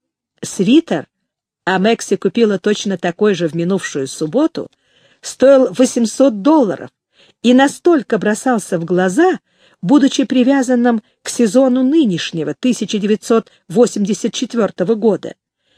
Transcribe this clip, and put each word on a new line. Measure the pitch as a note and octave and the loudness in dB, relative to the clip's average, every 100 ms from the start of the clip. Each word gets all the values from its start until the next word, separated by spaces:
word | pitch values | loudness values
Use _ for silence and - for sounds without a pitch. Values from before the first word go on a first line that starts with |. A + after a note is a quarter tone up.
| _ _ _ - | _ _ _ -16
Свитер, | - - F#3 D4 - E3+ - _ _ _ _ _ | -10 -4 2 2 2 -4 -6 _ _ _ _ _
а | - F#3 | -4 0
Мэкси | G#3+ A3+ - F#3+ | 0 0 -2 -4
купила | G3 A#3 A3 F#3+ | -2 0 0 0
точно | G#3 G#3 G3+ F#3 | -2 -4 -4 -4
такой | F3+ - G#3 | -6 -2 0
же | E3+ E3 | 0 -4
в | |
минувшую | E3 E3+ G3 - D3 C3+ | -4 -2 -4 -4 -8 -8
субботу, | - D#3 A3 D#4+ - - _ _ _ _ _ | -8 -4 -2 -2 -4 -14 _ _ _ _ _
стоил | - - C4 C4+ B3+ | -12 2 4 6 4
восемьсот | F#3 B3+ B3 A3+ - C4+ G#3 | 0 0 0 -2 2 0 2
долларов | B3 D#4 G#3+ C#3 B2 _ _ _ _ _ | 2 2 2 -4 -12 _ _ _ _ _
и | A#3 | 2
настолько | B3+ C#4 - F4 D#4+ - A3 | 4 4 2 0 0 0 -2
бросался | G#3 G#3+ C4 A3+ - F3 | -2 -2 -2 -2 -2 -6
в | |
глаза, | E3+ F3+ F#3 G3+ F4+ C#4+ _ _ _ _ | -2 0 0 2 0 0 _ _ _ _
будучи | F3 C#4+ C4+ - | 2 2 2 0
привязанным | B3 B3+ B3 C#4 A#3+ B3 B3 A3+ - _ | -2 2 2 2 2 0 2 0 -4 _
к | - | -10
сезону | - A3+ A#3+ C4+ B3+ | -2 2 4 2 2
нынешнего, | C4 E4 A#3+ E3 - E3 D3 | 2 2 2 -2 -6 -6 -6
тысяча | - B3+ - G3+ G#3+ | -4 -2 -2 -4 -4
девятьсот | G3+ G#3+ - A3+ - _ - | -2 -2 0 0 -2 _ -4
восемьдесят | F3+ A#3 - G3 G3+ A3 | 0 2 0 -4 -4 -4
четвертого | - B3 A#3 F#3+ - F3+ | -6 -6 -4 -4 -2 -2
года, | A3+ A3 F#3 - - _ _ _ | 0 0 -2 -6 -16 _ _ _